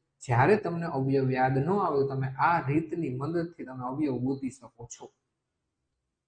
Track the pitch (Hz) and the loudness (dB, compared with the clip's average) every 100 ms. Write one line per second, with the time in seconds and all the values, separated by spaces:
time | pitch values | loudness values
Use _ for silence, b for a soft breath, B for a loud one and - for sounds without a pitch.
0 | _ _ - 117 147 214 170 170 170 135 | _ _ 0 4 6 4 2 -4 -4 -2
1 | 135 135 131 127 131 135 147 202 180 143 | 2 2 2 2 2 2 2 2 2 2
2 | 139 131 131 - 151 170 135 151 160 170 | 0 -2 -6 0 2 2 2 0 0 -4
3 | 147 127 143 170 170 - 127 131 127 143 | -4 -4 -4 -4 -4 -8 -12 -10 -8 -4
4 | 147 123 127 135 131 - 113 - 117 - | -2 -2 -2 -2 -6 -10 -18 -18 -18 -16
5 | 123 _ _ _ _ _ _ _ _ _ | -20 _ _ _ _ _ _ _ _ _
6 | _ _ | _ _